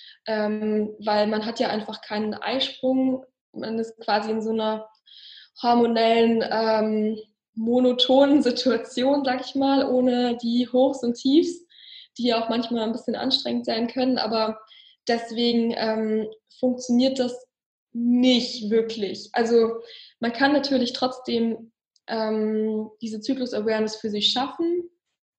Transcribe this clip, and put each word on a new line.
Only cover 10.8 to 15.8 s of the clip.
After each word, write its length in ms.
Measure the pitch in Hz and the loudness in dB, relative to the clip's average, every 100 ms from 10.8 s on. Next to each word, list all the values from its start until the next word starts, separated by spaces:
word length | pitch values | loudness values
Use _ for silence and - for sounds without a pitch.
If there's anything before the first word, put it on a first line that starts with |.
| 277 269 | 2 2
und 120 | 240 | -4
Tiefs, 500 | 240 269 294 349 - - _ - - - - | -2 2 4 4 -2 -14 _ -20 -20 -18 -4
die 100 | 240 | 0
ja 140 | 226 | 0
auch 60 | 226 | 0
manchmal 340 | 226 240 233 | -2 -2 -2
ein 100 | 220 | -2
bisschen 220 | 226 - | -4 -6
anstrengend 520 | 214 247 - 247 240 240 | -4 -2 -2 -2 -4 -2
sein 200 | 226 233 | -2 -2
können. 320 | 262 254 247 | -2 0 0
Aber 400 | 214 220 220 220 - - _ _ - | -2 -2 -2 -4 -14 -20 _ _ -4
deswegen, 640 | 233 233 226 240 233 233 | -2 -2 -2 2 2 0
ähm, 520 | - | -2